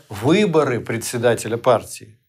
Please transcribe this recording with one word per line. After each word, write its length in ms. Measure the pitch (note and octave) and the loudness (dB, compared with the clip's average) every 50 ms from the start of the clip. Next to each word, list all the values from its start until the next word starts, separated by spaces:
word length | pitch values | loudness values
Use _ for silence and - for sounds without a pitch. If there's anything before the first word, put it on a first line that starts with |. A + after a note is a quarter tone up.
| _ - | _ -16
выборы 680 | G#2+ G2 A2 C#3 F3 G#3 G#3+ F#3 D#3+ D#3 C#3+ B2+ B2 G#2 | -8 -2 0 2 4 4 4 2 2 2 2 0 -2 -4
председателя 760 | - - A2+ A2+ - - - A#2+ A#2+ A#2+ A2 - - G#2+ A2+ | -4 -6 -8 -6 -6 -6 -4 0 2 2 2 0 -2 -6 -6
партии? 640 | A#2 - C3 A#2 G#2 F2+ - - - - G#2 G#2 _ _ | -2 2 2 2 2 0 -4 -16 -18 -18 -20 -20 _ _